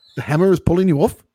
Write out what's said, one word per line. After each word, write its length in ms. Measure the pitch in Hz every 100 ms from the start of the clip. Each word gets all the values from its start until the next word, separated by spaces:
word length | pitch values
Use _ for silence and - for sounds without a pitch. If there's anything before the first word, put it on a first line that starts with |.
| _ -
The 60 |
hammer 300 | 139 151 190
is 80 | 180
pulling 280 | - 175 190
you 140 | 147
off. 200 | 196 - _